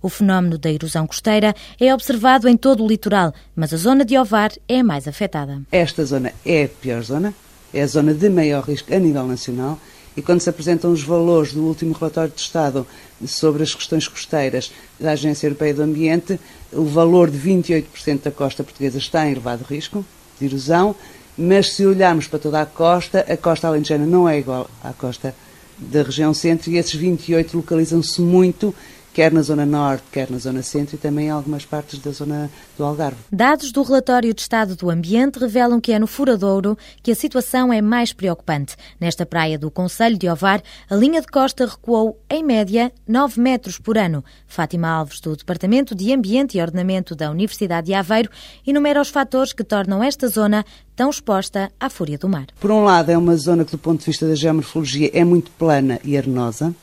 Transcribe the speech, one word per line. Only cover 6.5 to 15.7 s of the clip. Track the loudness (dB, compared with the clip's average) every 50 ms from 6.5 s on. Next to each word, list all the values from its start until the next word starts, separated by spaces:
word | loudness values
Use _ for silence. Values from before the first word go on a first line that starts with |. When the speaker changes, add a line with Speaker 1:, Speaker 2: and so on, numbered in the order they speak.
| 2 2 2
Speaker 2:
a |
pior | 0 -4 -8 -8 -6 -6 -6
zona, | -6 -6 -4 -2 -2 -4 -4 -8 _ -20 -20 -20 -20 -8 -4
é | -2
a | -2
zona | 0 0 2 2 2 2
de | 4 2 2
maior | 4 4 2 2 0 -2
risco | -2 -4 -6 -8 -4 -2 0
a | 2
nível | 2 2 0 0 -2
nacional | -4 -6 -6 -6 -8 -6 -4 -4 -6 -6 -8 -12 -20 -20 -20 -20 -14 -12
e | -8
quando | 0 2 2 2
se | 2 -2
apresentam | -4 -2 -2 0 0 0 2 0
os | 0 0
valores | 0 0 0 2 2 4 4 4 2 0 -2
do | -2 -2
último | -2 -2 -2 -2 -4 -2
relatório | -2 -4 -4 -2 -2 -4 -4 -4
de | -8
Estado | -12 -6 -2 -2 -2 0 -2 -4 -6 -6 -14 -20 -20 -20 -16 -14 -12
sobre | -8 -6 0 0 2 2 2 -2
as | -4 -4
questões | -8 -6 -4 -2 -2 -2
costeiras | -4 -10 -14 -10 -4 -2 -2 -2 0 -2 -4 -6 -8 -16 -20 -20 -20 -16 -6
da | -4 -2 -2
Agência | 0 0 -2 -2 0 -2
Europeia | -4 -2 0 -2 -2